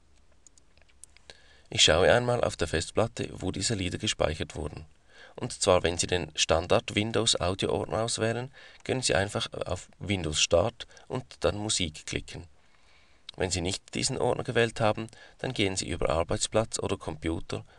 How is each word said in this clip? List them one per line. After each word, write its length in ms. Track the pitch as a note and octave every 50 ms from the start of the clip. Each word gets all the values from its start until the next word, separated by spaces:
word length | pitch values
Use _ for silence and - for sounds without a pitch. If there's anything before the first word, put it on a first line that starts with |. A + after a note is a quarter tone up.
| _ _ _ _ _ _ - _ _ - _ - _ _ _ - - _ _ - - - - - _ - - - - - - - - -
Ich 120 | - A2+ -
schaue 300 | - D#2 E2+ F#2 D#2 F#2+
einmal 320 | A#2+ B2 B2 A#2+ - -
auf 100 | - -
der 140 | - - E2
Festplatte, 600 | - D#2+ - - - - G#2+ A#2 - - - - -
wo 180 | G#2 - F#2
diese 240 | - - G2 - A#2+
Lieder 240 | F#2+ F#2 F2+ - -
gespeichert 560 | - G#2+ - - - D#2 D#2+ - E2 D#2 -
wurden. 300 | D#2 D#2 D2+ - - D#2 - - _ _ _ - - - - -
Und 180 | - - A#2 -
zwar, 300 | - - G2+ F#2 F2+ -
wenn 160 | E2+ F2 F2
Sie 80 | -
den 240 | - F2+ F2+ E2 - -
Standard 580 | - - - E2 D#2+ E2+ - F#2+ A2+ - - G2
Windows 400 | G2+ G#2 A2+ A2+ A2 A2+ A2+ -
Audio 380 | - - F2 G2 G2 - - -
Ordner 300 | F#2+ - - - G#2 A2+
auswählen, 500 | A#2 - - G#2+ A2+ A2+ A#2 B2+ C3+ - - - - - - -
können 180 | - A#2 C3 B2+
Sie 140 | - -
einfach 360 | E2+ G2 G2+ - A2+ - - -
auf 360 | - - - F2 F2+ - - - -
Windows 420 | - F#2 G2+ F#2 E2+ D#2+ D2+ -
Start 460 | - - - E2+ F#2+ A#2 - - - - - - - -
und 160 | - B2+ B2+ - - -
dann 160 | - E2+ F#2
Musik 500 | G#2 G#2+ G#2+ - - F#2 D#2 D2+ - -
klicken. 400 | - - - - - - E2 F2 - - - _ _ - _ _ - - - _ _ - _ _ - -
Wenn 140 | - F2 F#2
Sie 120 | F2 F2+ E2+
nicht 320 | F#2 F#2+ - _ - -
diesen 240 | A2 B2 C3+ C3 -
Ordner 260 | - B2 - - -
gewählt 360 | - A#2 A#2+ A#2 A2+ - -
haben, 280 | A#2+ G#2+ G#2+ A2 A2 A2+ - - - - - -
dann 140 | - - A#2+
gehen 220 | - G#2 F#2+ F#2+
Sie 140 | F#2+ - -
über 220 | E2 F2 A#1+ -
Arbeitsplatz 680 | C#2 E2 E2+ - - A2 - - - G#2+ A2+ - - -
oder 200 | - - G2 F#2+
Computer 680 | - - D#2+ D#2 - E2 E2 - - - - - - - -